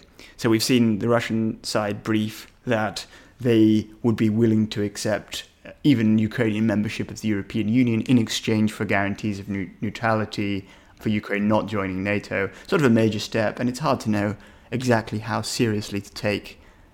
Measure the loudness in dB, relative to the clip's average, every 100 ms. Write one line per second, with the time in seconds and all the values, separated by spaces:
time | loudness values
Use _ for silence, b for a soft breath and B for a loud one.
0 | -16 B B -4 2 2 4 4 4 2
1 | 2 0 0 -2 -2 -4 -4 -4 -2 -4
2 | -2 0 0 -6 -18 -14 -2 -2 -2 -6
3 | -12 B B -4 2 6 6 4 0 -2
4 | -2 2 2 2 4 4 2 -2 -6 -4
5 | -4 -4 -6 -14 -14 _ -20 -2 2 4
6 | 4 4 2 0 0 2 0 0 -2 -4
7 | -8 -6 -2 -2 -2 -4 0 2 2 2
8 | 2 2 2 -2 0 2 0 0 -2 0
9 | 0 -2 -4 -6 -6 -6 -6 -6 -8 -4
10 | 0 0 -2 -4 -4 -4 -8 B B -8
11 | -2 -2 -2 -2 2 2 0 -4 -4 -2
12 | -2 -2 -2 -4 -4 B -4 2 4 4
13 | 4 0 -4 -2 -2 -2 -4 -4 -2 -2
14 | -2 -2 -2 -4 B B B -6 0 0
15 | 0 -8 -4 -6 -4 -2 0 0 -4 -8
16 | -8 -6 -2 -2 -6 -18 b b b